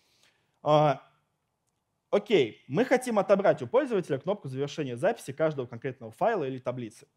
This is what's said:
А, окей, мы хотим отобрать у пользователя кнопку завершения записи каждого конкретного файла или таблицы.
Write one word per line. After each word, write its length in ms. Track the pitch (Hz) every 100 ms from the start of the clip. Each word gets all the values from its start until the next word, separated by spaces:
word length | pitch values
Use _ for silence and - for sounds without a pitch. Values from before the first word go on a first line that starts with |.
| _ _ _ _ _ _ 147
А, 360 | 151 151 131 - _ _ _ _ _ _ _ _ _ _
окей, 520 | 196 202 190 117 - -
мы 180 | 139 262
хотим 340 | 262 254 214
отобрать 420 | 190 196 190 151
у 60 | 120
пользователя 500 | 247 294 214 165 139
кнопку 300 | 170 202 139
завершения 480 | 131 143 156 139 120
записи 380 | 170 233 -
каждого 320 | 131 156 143 120
конкретного 460 | 120 139 123 113
файла 320 | - 196 220 135
или 120 | 131
таблицы. 500 | 123 123 117 - -